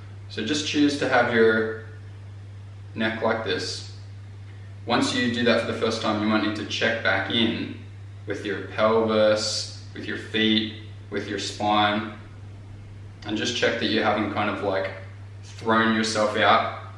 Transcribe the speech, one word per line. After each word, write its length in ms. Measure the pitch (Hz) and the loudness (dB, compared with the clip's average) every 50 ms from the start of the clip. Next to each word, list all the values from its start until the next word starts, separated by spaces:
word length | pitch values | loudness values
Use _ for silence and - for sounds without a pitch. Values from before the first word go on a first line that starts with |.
| - - - - - - | -14 -14 -14 -14 -14 -10
So 160 | - 113 110 | -6 -6 -2
just 220 | 113 147 151 - | 0 0 0 0
choose 320 | - 151 147 143 139 - - | 0 4 4 4 4 4 2
to 100 | 127 127 | 2 4
have 240 | 127 120 117 113 117 | 4 4 4 6 6
your 520 | 113 113 113 110 113 110 - - - - - - - - - - - - - - - - - - - - - - - - - - | 6 6 6 6 4 2 0 -2 -6 -10 -12 -14 -14 -14 -14 -14 -14 -14 -14 -14 -14 -14 -14 -14 -14 -14 -14 -14 -14 -14 -10 -4
neck 280 | 113 113 110 110 - 117 | -2 -2 -2 0 0 0
like 220 | 110 113 113 - | 0 0 0 0
this. 480 | 101 90 98 - - - - - - - - - - - - - - - - - - - - - - - - - | -2 -2 -2 -2 -4 -6 -8 -10 -12 -12 -14 -14 -14 -14 -14 -14 -16 -16 -16 -16 -16 -16 -16 -16 -16 -16 -10 -2
Once 280 | 113 117 127 135 - 131 | 0 2 2 2 2 2
you 180 | 127 123 117 113 | 0 0 2 2
do 120 | 123 120 | 2 4
that 160 | 113 110 113 | 4 4 4
for 120 | 113 117 110 | 2 0 -2
the 60 | - | 0
first 240 | 117 113 - - - | 0 0 0 0 0
time, 180 | 110 104 104 | 0 0 2
you 80 | 104 110 | 2 2
might 140 | 107 107 104 | 2 2 2
need 140 | 104 104 | 0 -2
to 100 | - - | -4 -4
check 360 | - - - 113 113 - - - | -4 -2 0 2 2 2 2 2
back 280 | 104 - - - - | 2 2 2 0 0
in 480 | 120 117 113 - - - - - - - - - - - - - - - - | 2 2 2 2 2 -2 -4 -6 -8 -12 -12 -14 -14 -14 -14 -14 -14 -12 -8
with 180 | - 98 - - | -6 -6 -4 -4
your 180 | 101 95 92 - - | -4 -4 -4 -6 -6
pelvis, 1160 | - 110 107 110 113 113 110 107 110 107 107 107 107 - - - - - - - - - - - - | 0 2 4 4 6 4 4 4 4 6 6 6 6 4 2 -2 -2 -4 -4 -6 -10 -12 -14 -12 -12
with 120 | 101 101 | -10 -8
your 100 | 107 107 - | -6 -6 -8
feet, 560 | - - - 110 110 110 110 110 107 - - - - - - - - - | -8 -4 0 2 4 4 4 4 2 -2 -6 -10 -12 -14 -14 -14 -12 -6
with 180 | 104 101 - 104 | -6 -6 -4 -4
your 100 | 101 95 | -4 -4
spine, 760 | - - - - 104 104 104 107 107 104 104 107 110 - - - - - - - - - - - - - - - - - - - - - - - - | -4 -6 -4 -2 2 4 4 6 4 4 2 0 -2 -4 -8 -12 -14 -16 -16 -16 -16 -14 -14 -16 -16 -16 -16 -14 -14 -16 -14 -14 -14 -16 -16 -12 -6
and 120 | 107 107 | -4 -2
just 200 | 110 123 120 - | -2 -2 -2 0
check 220 | - 123 113 113 - | 2 2 2 2 2
that 60 | 113 | 0
you 160 | 101 110 107 107 | 0 2 2 4
haven't 300 | 107 104 107 104 98 - | 4 2 2 0 0 0
kind 180 | 107 104 104 | 0 0 0
of, 120 | 95 98 101 | -2 0 0
like, 280 | 98 95 95 95 - - - - - - - - - - - - | 0 0 0 0 -2 -6 -8 -12 -14 -14 -14 -14 -14 -14 -14 -14
thrown 520 | - - - 110 113 110 110 113 113 110 | -14 -14 -4 0 2 4 4 4 4 4
yourself 420 | 110 107 - 107 107 107 104 - | 4 2 2 2 2 2 4 4
out 440 | 107 101 101 101 - - - - - - - - | 4 6 6 6 6 4 2 -4 -6 -10 -14 -14